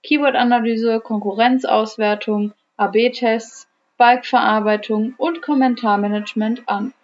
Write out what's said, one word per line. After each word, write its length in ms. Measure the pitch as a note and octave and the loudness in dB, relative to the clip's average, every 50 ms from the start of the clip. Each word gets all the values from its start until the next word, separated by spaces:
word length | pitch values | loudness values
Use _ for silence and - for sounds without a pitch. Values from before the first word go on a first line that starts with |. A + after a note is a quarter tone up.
| _ | _
Keyword-Analyse, 960 | - D4+ D4 D4 C#4 C4 - B3 A#3+ A#3+ A#3+ A3+ A3+ A#3 A3 A3+ A#3 A3+ A3+ | -2 -2 0 2 0 2 2 2 2 2 2 0 0 -2 0 0 0 -2 -2
Konkurrenzauswertung, 1500 | A3 - A3 G#3 G3+ G#3 G3 G#3 A3+ B3 B3+ C4 B3+ - - G#3+ A3 A3 - - G#3+ G#3 G#3 G#3 - - G#3+ G#3 G#3 G#3 G#3 _ _ _ _ - | -4 -4 -6 -6 -4 -6 -2 0 2 2 2 2 0 2 0 0 0 -2 -4 -2 -2 -2 -2 -2 -4 -4 -2 -2 -2 -4 -6 _ _ _ _ -4
A-B-Tests, 880 | G#3 G3 F#3 G#3+ A#3 B3 B3 - B3 A#3 A3 A#3 A3+ - - - - _ _ _ _ _ _ _ | -4 0 2 2 2 2 0 0 0 0 0 0 -4 -8 -20 -20 -20 _ _ _ _ _ _ _
Bike-Verarbeitung 1160 | B3 A#3+ B3 B3+ B3 - - A#3+ A3+ A3 G#3+ A3 G#3 G#3+ G#3+ G#3 G#3 - A3 G#3+ G#3+ A#3 C4 _ | 4 4 4 2 0 0 0 2 2 2 2 2 2 0 0 0 -2 -2 -2 -2 -2 -4 -4 _
und 240 | - E4 E4+ E4 | -4 -4 -4 -4
Kommentarmanagement 1200 | - - D4 C4+ C4 C4 B3 A3+ - A3 G#3 G3+ G3+ G#3 G#3 G#3 G#3 - - A3 G#3+ A3 A#3 B3+ - - | -4 -2 0 2 2 2 0 0 0 0 0 2 0 0 -2 -4 -4 -6 -4 -4 -2 -2 -4 -4 -4 -6
an. 260 | G3+ G3+ G#3 C4 - _ | -4 -4 -4 -8 -10 _